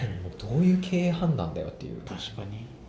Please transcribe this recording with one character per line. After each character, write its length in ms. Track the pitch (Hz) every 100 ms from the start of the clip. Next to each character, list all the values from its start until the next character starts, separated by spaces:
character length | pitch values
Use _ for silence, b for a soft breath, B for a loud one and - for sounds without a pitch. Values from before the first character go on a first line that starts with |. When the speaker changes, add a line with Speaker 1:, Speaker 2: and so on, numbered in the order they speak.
| 113
Speaker 1:
ン 100 | 90 90 -
ジ。 60 | 104
も 80 | 139
う 20 |
ど 40 |
う 40 | 185
い 80 |
う 80 | 185
経 160 | - 180 175
営 20 |
判 260 | 165 175 131
断 160 | 82
だ 80 | -
よ 60 | 76
っ 40 |
て 120 | - -
い 100 | -
う。 60 | -
Speaker 2:
確 280 | 92 - -
か 60 | 101
に。 160 | 107 120 -